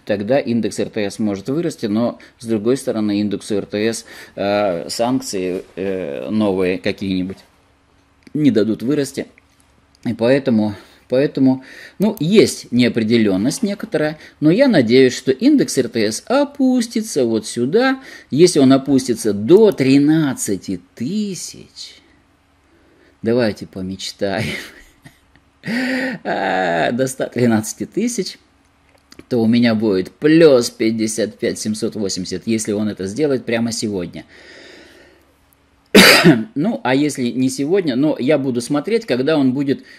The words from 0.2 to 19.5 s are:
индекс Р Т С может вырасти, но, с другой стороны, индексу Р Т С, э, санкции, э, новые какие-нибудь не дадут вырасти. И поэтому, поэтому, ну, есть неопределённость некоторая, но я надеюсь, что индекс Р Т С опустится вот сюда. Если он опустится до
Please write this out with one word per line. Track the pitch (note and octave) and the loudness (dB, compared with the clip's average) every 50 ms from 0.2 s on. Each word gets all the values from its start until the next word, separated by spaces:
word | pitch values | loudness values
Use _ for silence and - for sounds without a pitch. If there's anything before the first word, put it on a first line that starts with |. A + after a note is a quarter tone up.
| G#2 G#2+ C3 C#3+ | -2 0 0 0
индекс | - A#2 A#2 A#2 G#2 G2+ - - | 0 -2 -2 -2 -2 -4 -4 -6
Р | G2+ G2 | -6 -6
Т | - A2 G#2 G2+ | -6 -6 -6 -6
С | - - | -4 -4
может | A2 G#2 G2+ F#2+ F2+ - | -4 -4 -4 -6 -6 -6
вырасти, | C3+ E3 E3+ D#3 - - - | -4 -4 -4 -6 -6 -6 -4
но, | G#2 G#2 A2+ A#2+ A2+ - - - - _ - | -4 -2 -2 -2 -2 -4 -8 -16 -20 _ -12
с | A#2 | -6
другой | A2+ A2+ G#2 G2+ A#2 C3+ | -4 -4 -2 0 0 -2
стороны, | C#3 - B2+ A2 A2 G#2+ G#2 G2+ G2+ | -2 -2 -4 -4 -2 -2 -2 -2 -2
индексу | G#2 G2+ G2+ F#2+ - - A2 | -2 -2 -4 -6 -6 -6 -6
Р | G2 G2 | -6 -6
Т | - - G#2 G#2+ | -6 -4 -2 -2
С, | A2+ A2+ - - - - - - - - | -2 -4 -6 -10 -16 -20 -20 -20 -14 -8
э, | - G2 G2+ G#2 G#2 G#2 G2 F2 E2 - D#2+ | -4 -2 0 0 0 0 0 -2 -4 -6 -6
санкции, | - - A#2 B2 C3 C3 C3 - G#2 F#2+ F2+ F2+ F2+ F#2+ - - _ | -4 -2 -2 -2 -2 -2 -4 -6 -6 -6 -4 -4 -6 -6 -8 -10 _
э, | - F#2+ G2 F#2+ F#2 F2 D2 C#2 A#1+ B1+ C#2 | -8 -6 -6 -6 -6 -6 -8 -8 -10 -8 -4
новые | G#2+ A2 G#2+ G2+ F#2 F#2+ F#2 F2+ F#2+ F2 | -2 -2 0 0 0 0 0 0 -2 -2
какие-нибудь | - G#2 G2 - G2 F#2+ F#2+ F#2 F#2 F#2+ F#2+ - - _ _ _ _ _ _ _ _ _ _ _ _ _ _ _ _ - - | -4 -6 -6 -4 -6 -4 -4 -4 -4 -6 -10 -14 -20 _ _ _ _ _ _ _ _ _ _ _ _ _ _ _ _ -8 -4
не | D3+ D3+ C3+ | 0 2 2
дадут | G#2+ A2 G2+ A2 G#2 - | 2 2 0 0 -2 -4
вырасти. | A2 B2 D3 D3 C#3 C3+ - - - - _ _ _ _ _ _ _ _ _ _ _ _ _ _ - | -4 -4 -2 -2 -4 -4 -6 -10 -10 -10 _ _ _ _ _ _ _ _ _ _ _ _ _ _ -8
И | B2 A2 | -8 -4
поэтому, | - A2+ A#2+ C3+ C#3+ C3+ C3+ A2+ G#2+ G#2+ G#2+ G2 - - - _ _ _ | -2 0 2 2 2 2 2 0 2 0 -2 -4 -8 -14 -20 _ _ _
поэтому, | - B2+ C3 D3 C#3+ - C#3+ C3+ C3 C3 C3 - - - - - - - - | -2 0 0 0 0 0 2 2 2 2 0 -4 -12 -20 -20 -20 -14 -6 -2
ну, | F#3 A3 G#3+ - | -2 -2 -2 -2
есть | D3 E3+ G#3+ G3+ C3 G#2+ - - - - | -2 2 4 6 4 4 2 -4 -8 -2
неопределённость | A#2 B2 B2 A2+ - A#2 A2 G#2+ A#2+ A#2 A2 G2+ F#2 F#2 G#2 C#3 E3 - - | 0 2 2 2 0 0 0 2 2 2 2 2 0 0 -2 -2 -2 -4 -4
некоторая, | G3 G3+ - - - - D3+ D3+ D3+ D#3+ - - - - - | -6 -6 -8 -8 -6 -4 -2 -2 -4 -6 -10 -16 -20 -6 0
но | D3 D3+ | 2 2
я | F3+ A#3 C#4+ | 4 4 4
надеюсь, | C4 G#3+ D3+ A#2 G#2+ A#2+ C3 C3 B2 - | 4 4 4 4 4 6 6 6 4 2
что | - - C3+ | 0 -2 -2
индекс | B2+ - A3 C#4+ D#4 B3+ D3+ C3 - | 0 2 2 4 4 4 2 0 0
Р | C#3 A#2+ | -2 -2
Т | A#2 - A2+ G#2 G#2+ | -2 -2 -2 -2 -2
С | A2 - - | -2 -4 -4
опустится | - A#3+ C#4+ C#4+ C#4+ - - C4 B3+ B3+ B3+ A3+ A#3+ - A3+ G#3+ A3 - C#3+ B2 | 0 0 0 0 0 -2 0 0 2 2 0 0 -2 -4 -6 -6 -4 -2 0 0
вот | A#2 A2+ G#2+ A2 | 0 0 -2 -2
сюда. | - - A#2+ A#2+ C3+ E3 A#3 C4 C4 C4+ C4 - - - - - - | -4 -4 -4 -2 0 2 2 2 2 0 -2 -8 -16 -20 -20 -10 -2
Если | - C#3+ F3+ E3+ - D#3 | 2 4 4 6 6 6
он | C3+ B2+ C3+ | 6 6 6
опустится | C3+ C3 D3 C#3 C3 C3 - A2+ A2+ - G#2+ | 4 4 2 0 2 2 0 -4 -2 -2 -2
до | G2+ G2+ G#2+ B2 | -2 0 4 6